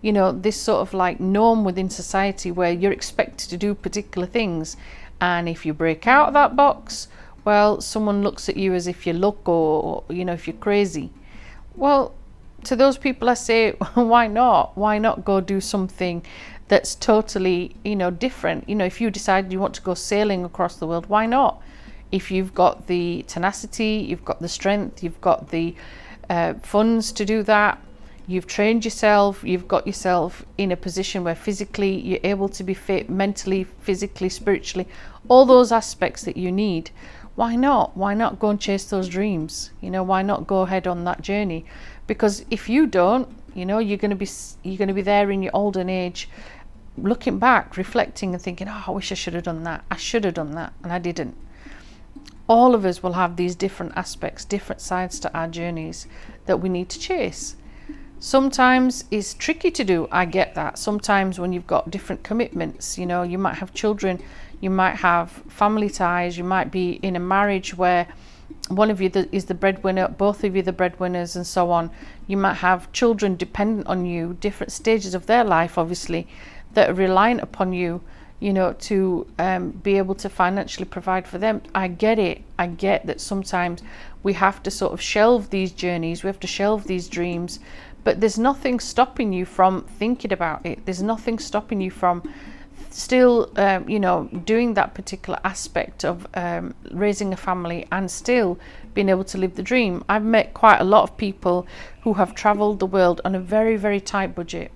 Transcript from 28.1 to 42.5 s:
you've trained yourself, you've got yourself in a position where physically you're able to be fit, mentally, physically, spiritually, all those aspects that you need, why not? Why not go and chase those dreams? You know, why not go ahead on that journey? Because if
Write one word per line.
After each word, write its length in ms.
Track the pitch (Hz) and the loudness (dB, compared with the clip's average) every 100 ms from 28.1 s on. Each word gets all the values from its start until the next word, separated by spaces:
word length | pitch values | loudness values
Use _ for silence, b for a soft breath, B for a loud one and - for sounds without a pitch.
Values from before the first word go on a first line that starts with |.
| B - | B -6
you've 200 | 185 - | -6 -4
trained 360 | - 214 233 | 0 2 2
yourself, 580 | 220 - 214 208 202 190 - | 0 0 4 6 4 2 -2
you've 240 | 180 185 | -2 2
got 180 | 170 - | 0 0
yourself 580 | 196 190 180 170 - - - | -4 0 2 0 -4 -14 -4
in 160 | 196 | -2
a 20 | 180 | -2
position 480 | 190 175 190 196 | -4 -4 -4 -4
where 120 | 175 165 | -4 -4
physically 600 | - 196 202 - 196 190 | -4 -4 -6 -2 0 0
you're 180 | - 185 | -2 -2
able 260 | 185 202 196 | 0 0 -2
to 140 | - | -4
be 100 | 190 | -6
fit, 360 | 185 - 190 - | -6 -2 -2 -2
mentally, 540 | 185 196 202 - 196 | -2 -2 -2 -2 -2
physically, 640 | 185 - - 185 202 - 185 | -2 -8 -4 -2 -4 -4 -4
spiritually, 580 | - 202 190 - 185 185 B B B - | -2 0 0 0 -6 -6 B B B 6
all 160 | 247 262 | 8 10
those 260 | 254 240 | 8 8
aspects 520 | 226 - - 185 - | 2 0 -4 -4 -4
that 120 | - - | -8 -4
you 160 | 180 | -2
need, 400 | 185 214 170 - B B B B - | 0 0 -2 -6 B B B B -4
why 200 | 233 233 | -2 2
not? 400 | 269 254 - 185 | 4 4 2 0
Why 180 | 196 | -2
not 260 | 208 226 190 | 0 0 0
go 100 | 214 | 0
and 100 | 208 | 0
chase 260 | - 196 196 | 0 -2 -2
those 220 | 202 185 | -4 -2
dreams? 640 | 175 208 180 156 - - - | -2 0 -2 -4 -8 -12 -12
You 120 | 190 | -6
know, 120 | 185 | -4
why 180 | 185 190 | 0 0
not 240 | 190 - - | 2 -2 0
go 160 | 190 | 0
ahead 240 | 185 190 185 | 2 0 -2
on 180 | 175 175 | -4 -4
that 160 | - | -6
journey? 440 | 160 202 202 165 - B B B - | -4 -2 -2 -4 -10 B B B -8
Because 360 | 214 214 202 | 0 0 0
if 180 | - | -6